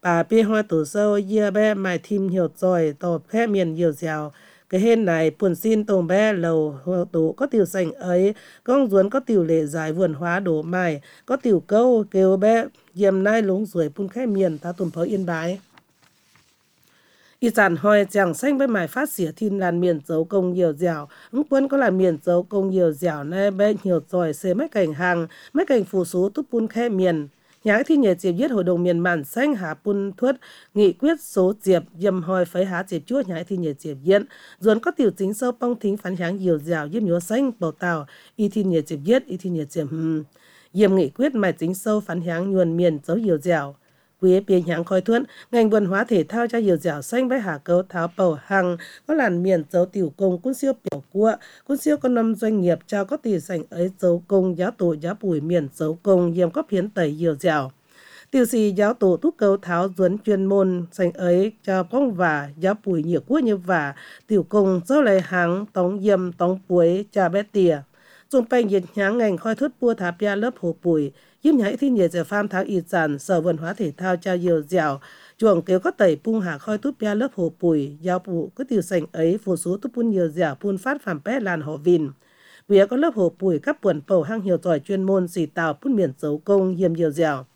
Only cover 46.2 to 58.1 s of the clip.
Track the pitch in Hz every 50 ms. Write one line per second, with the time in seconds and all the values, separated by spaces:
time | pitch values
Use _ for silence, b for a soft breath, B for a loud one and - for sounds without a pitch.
46.2 | 156 - - 233 233 233 233 233 220 196 175 156 - 175 147 147 139 - 226 247
47.2 | 262 247 254 269 214 190 156 143 _ - 175 180 185 185 - 180 165 175 175 -
48.2 | 190 180 156 135 - - 196 196 185 180 175 170 B B B B B - 302 311
49.2 | 262 214 175 175 180 190 190 170 151 - - 175 180 180 - 202 185 151 139 -
50.2 | 196 190 180 175 - 254 269 - - 269 262 - _ - - 139 139 _ _ 190
51.2 | 214 220 214 - B B B B B - 277 277 - 302 302 285 - 254 247 233
52.2 | 226 226 226 220 233 220 220 208 180 175 165 165 - - - 202 196 196 269 311
53.2 | _ 233 202 165 139 - 190 165 156 - - 170 175 190 190 _ - 180 170 175
54.2 | 175 _ 202 190 185 190 175 160 180 214 240 _ 185 175 156 151 147 170 202 214
55.2 | - 196 170 151 147 160 175 175 147 131 - - 160 156 160 170 _ 208 190 180
56.2 | 175 170 170 180 180 165 - 294 311 _ 208 185 175 214 - 196 170 147 147 156
57.2 | 170 165 151 139 - 175 156 147 131 131 - _ B B B B B B